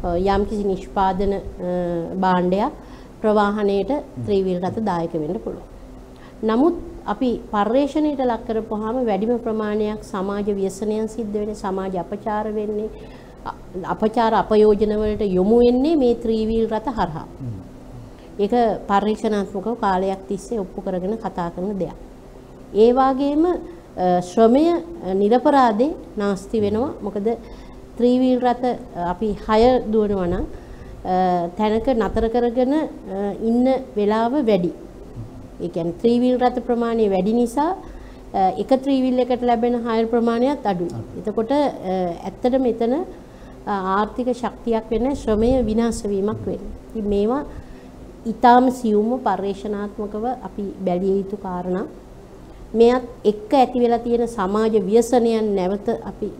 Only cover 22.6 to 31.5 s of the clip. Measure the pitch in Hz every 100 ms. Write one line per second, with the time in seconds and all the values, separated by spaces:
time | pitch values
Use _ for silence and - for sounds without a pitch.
22.6 | - - 226 247 269 262 285 294 349 349
23.6 | - - - - 180 180 180 - 226 254
24.6 | 330 339 339 - 180 190 202 247 302 285
25.6 | 247 208 277 339 - - 202 190 - 226
26.6 | 202 214 277 - 202 208 202 233 - -
27.6 | - - - - 247 254 254 247 247 240
28.6 | 254 233 - - 175 180 220 196 - 214
29.6 | 240 254 214 220 208 196 175 185 302 -
30.6 | - - - - 190 185 185 180 170